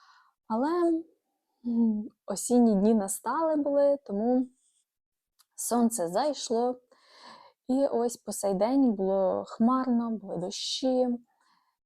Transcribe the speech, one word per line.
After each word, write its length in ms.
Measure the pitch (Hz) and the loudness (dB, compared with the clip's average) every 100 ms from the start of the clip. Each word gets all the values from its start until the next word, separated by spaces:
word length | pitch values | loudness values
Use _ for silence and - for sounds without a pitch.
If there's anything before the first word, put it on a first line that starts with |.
| _ _ _ _ - | _ _ _ _ -6
Але, 540 | 226 285 349 339 330 - _ _ _ _ _ 240 | -2 0 2 2 0 -4 _ _ _ _ _ -4
м, 440 | 233 226 214 214 _ - | 2 2 0 -6 _ -10
осінні 480 | 196 - 247 233 | -6 0 4 6
дні 200 | 196 208 | 4 4
настали 600 | 226 196 - 220 285 320 302 | 2 0 -6 -4 -2 0 0
були, 420 | 285 285 285 285 - | 0 2 2 2 -2
тому 400 | 196 233 254 254 _ _ _ _ _ _ _ _ _ _ | -4 0 0 0 _ _ _ _ _ _ _ _ _ _
сонце 540 | - - 240 233 226 170 | -12 -2 0 0 0 -4
зайшло. 720 | 190 294 269 - 233 247 254 _ _ _ - - - - _ - | -2 -2 -4 -4 -2 -2 -4 _ _ _ -20 -20 -20 -20 _ -4
І 180 | 262 277 | 0 0
ось 300 | 233 240 - | 0 -4 -6
по 160 | - | -12
сей 220 | - 196 | -6 -2
день 380 | 190 214 277 262 | 0 2 2 2
було 520 | 196 190 196 185 202 196 | 2 0 0 0 -2 -4
хмарно, 600 | - 226 262 262 233 233 | 0 2 2 0 -2 -2
були 260 | 220 196 180 | -6 -8 -8
дощі, 840 | 180 - - - 262 254 247 240 _ _ _ _ _ _ | -8 -8 -8 -4 -2 0 0 -4 _ _ _ _ _ _